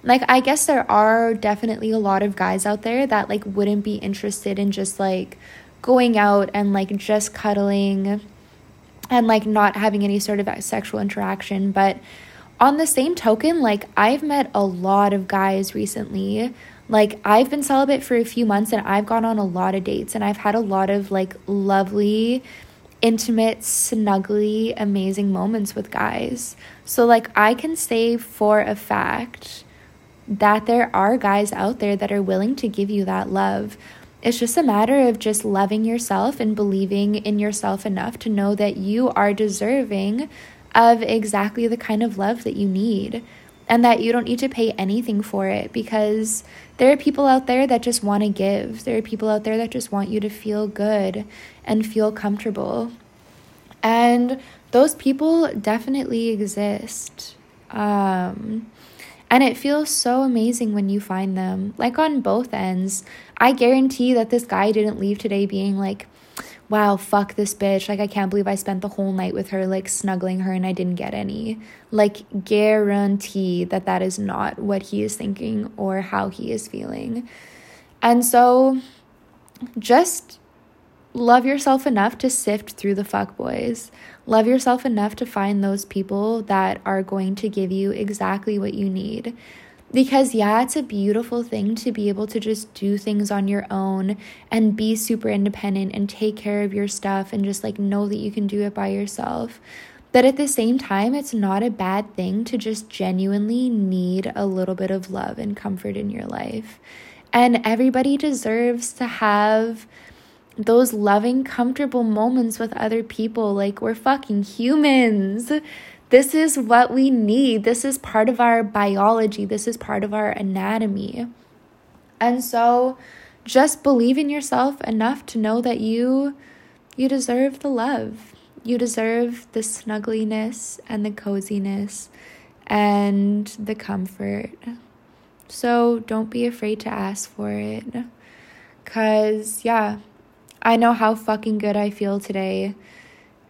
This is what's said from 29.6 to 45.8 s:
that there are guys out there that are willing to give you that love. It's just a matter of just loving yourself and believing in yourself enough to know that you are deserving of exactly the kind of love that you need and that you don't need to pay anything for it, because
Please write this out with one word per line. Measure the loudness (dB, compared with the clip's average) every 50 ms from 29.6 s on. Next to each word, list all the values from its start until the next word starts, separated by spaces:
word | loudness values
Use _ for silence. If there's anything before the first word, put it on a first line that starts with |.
| -20 -20 -20 -20 -20 -20 -20 -20 -20 _ -20 -20 -8 -8
that | -2 2 4 4 4 4 2
there | 2 4 4 2 2 2
are | 2 4 4 2
guys | 2 2 2 2 2 0 0
out | -2 -2 -2 -2 -2 -2
there | -2 -2 0
that | -2 -2 -2
are | -2 -2
willing | 0 0 0 0 0 0 -2
to | -2 -4 -4
give | -2 -2 -2 -2
you | 0 -2 -2
that | -2 -2 -4 -2 -2
love. | -2 0 0 0 -2 -2 -6 -8 -12 -16 -20 -20 -20 -20 -20 -20 _ _
It's | -2 -2 0 0
just | -2 0 0
a | 2
matter | 2 4 4 4 4 4 4 4 4 4
of | 2 0
just | -2 -2 -2 -2 -2
loving | -2 0 0 0 0 0 0 0
yourself | 0 -2 -2 -2 -2 -2 0 0 0 0 0
and | -2 -2 0
believing | 0 0 0 2 0 0 0 0 0 0 0 0
in | -2 -2 -2 0 0
yourself | 0 -2 -2 -2 -2 -2 -4 -2 -4
enough | -4 -4 -4 -4 -6 -8 -6
to | -4 -2
know | 0 2 2 0 2
that | 2 0 0 0
you | -2 -4 -2 0 2 2 2
are | 2 4 2 2 2
deserving | 2 0 -2 -2 -2 -2 0 0 0 0 -2 -2 -2 -2 -2 -2 -4 -6 -8 -12 -20 -20 -20 -20 -20 -20 2 4
of | 6 8 8 6 6
exactly | 2 0 0 -2 -2 -2 -2 -2 -2 -2 -2 -2 0
the | 0 -2
kind | -2 -2 -2 0 0
of | 0 -2 -2 -2
love | -2 -2 -2 -2 -4
that | -6 -4
you | -2 0 0
need | 0 0 0 0 0 -2 -2 -4 -8 -10 -12 -14 -20 -20 -20 -20 _ _ -2 2
and | 4 6 6
that | 6 6 4
you | 2 0
don't | 0 0 0
need | -2 -2 -2
to | -2 -4
pay | 0 0 -2 0
anything | 0 -2 -2 -2 -2 -2 -2 -2 -2 -2
for | -4 -4 -4 -2 -2 -2
it, | -2 -2 -4 -6
because | -6 -8